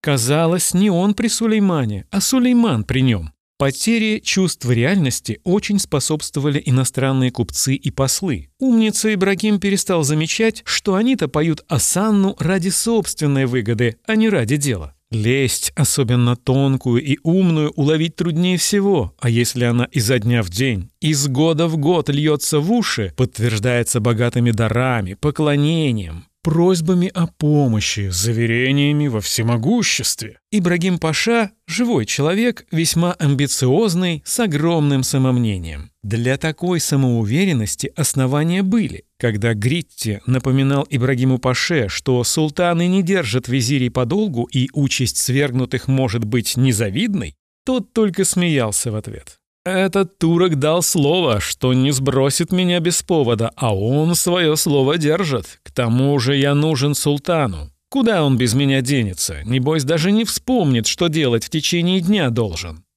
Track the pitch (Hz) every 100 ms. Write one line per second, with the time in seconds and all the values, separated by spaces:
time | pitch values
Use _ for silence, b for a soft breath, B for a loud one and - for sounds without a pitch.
0 | - 139 117 151 165 180 - 175 208 170
1 | 196 208 233 - 226 220 202 160 117 101
2 | - 196 - 262 247 240 233 120 104 131
3 | 131 104 76 _ _ _ 139 139 - 233
4 | 214 214 - 190 185 - 123 117 127 202
5 | 139 - - 110 - 202 - 202 - 147
6 | - 156 - 151 143 139 - 127 127 -
7 | 135 135 127 123 107 - - 135 - -
8 | 135 - 190 101 71 _ 262 226 220 208
9 | 220 208 196 196 214 202 202 196 - 175
10 | 139 156 160 - 226 220 - - - 190
11 | 233 254 151 151 160 156 - 135 - 180
12 | 220 208 190 - 160 190 185 - 226 226
13 | - - 147 139 131 127 107 117 120 110
14 | - 220 220 190 113 147 143 101 78 _
15 | _ 113 107 135 131 - - - 139 -
16 | 117 123 120 123 - 131 139 131 127 120
17 | 139 143 165 185 180 160 151 - 143 156
18 | 165 - 175 160 180 180 - 202 196 180
19 | 92 _ 123 117 120 127 120 120 120 139
20 | 107 127 107 120 92 87 131 104 90 _
21 | 156 147 143 127 160 156 165 156 143 175
22 | 143 143 151 147 - 151 160 233 - -
23 | 95 78 127 - 117 110 120 120 117 120
24 | 110 110 120 123 120 110 113 113 131 120
25 | 92 98 151 139 151 143 147 165 147 110
26 | 87 82 - _ - 160 180 180 160 180
27 | 175 180 170 _ 151 147 135 107 - -
28 | 98 87 110 113 117 117 131 139 143 147
29 | 147 110 - - 113 120 123 240 185 -
30 | 113 - 110 - _ 208 175 175 185 175
31 | 165 147 220 233 202 _ - 165 240 185
32 | 107 - 147 190 233 - - 160 165 165
33 | 175 180 151 139 143 - 127 151 220 170
34 | 180 160 - - 220 147 165 170 147 139
35 | 127 135 131 123 117 95 82 73 82 _
36 | 101 113 120 139 160 156 175 175 - 139
37 | 131 117 104 139 196 135 104 - - -
38 | 147 135 131 147 160 185 190 233 175 -
39 | _ _ 120 104 117 110 117 170 - -
40 | 110 101 - 127 135 131 135 139 - 139
41 | 127 127 131 127 127 127 - 165 101 -
42 | - 123 120 - 156 147 175 170 175 190
43 | 170 190 123 123 120 131 117 143 123 127
44 | 120 190 214 120 120 131 127 - 135 -
45 | 127 - - 127 143 123 123 127 - 135
46 | 131 117 107 120 110 123 131 107 110 98
47 | 226 196 85 - _ _ - 254 - -
48 | 214 175 185 180 175 143 113 101 120 107
49 | 107 104 - - _ _ 180 185 190 196
50 | 180 _ 165 170 185 147 151 170 - 175
51 | 139 180 160 104 - - 127 127 135 131
52 | 135 131 139 135 170 185 180 175 165 165
53 | - 165 120 113 113 - 123 98 107 143
54 | 160 165 180 180 160 151 160 143 131 170
55 | 147 170 175 123 - - - - 120 123
56 | 135 143 120 139 143 143 156 139 143 143
57 | 151 143 - 165 131 82 73 _ _ 277
58 | 233 196 143 123 123 123 143 135 127 143
59 | 104 90 - 71 92 131 127 160 131 165
60 | 170 214 226 - - 254 147 120 107 -
61 | 170 156 135 117 - 160 - 175 175 185
62 | 170 208 139 120 107 78 85 80 _